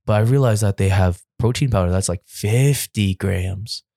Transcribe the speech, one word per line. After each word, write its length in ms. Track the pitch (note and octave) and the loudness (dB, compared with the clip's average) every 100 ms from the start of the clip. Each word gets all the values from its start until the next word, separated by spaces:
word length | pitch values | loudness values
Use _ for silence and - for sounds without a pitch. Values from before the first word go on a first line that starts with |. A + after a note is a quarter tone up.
| - | -2
but 60 | |
I 60 | G#2+ | 0
realized 420 | A2+ C#3 C3 G#2+ | 2 2 2 2
that 140 | G#2+ G2 | 0 0
they 100 | G2 | 2
have 320 | F#2+ F#2 F2 _ - | 2 2 0 _ -4
protein 320 | A#2 B2 C#3+ | -2 0 0
powder 200 | G2 F2+ | 2 2
that's, 180 | F#2 F#2+ | 0 -2
like, 120 | F2 - | -6 -10
fifty 880 | - G2+ A#2 C#3 C3+ - - G2+ | -8 -2 2 2 0 -4 -2 -2
grams. 680 | F#2 G2 F#2 F#2 F#2+ G#2+ - - | 0 -2 -2 -4 -8 -10 -14 -16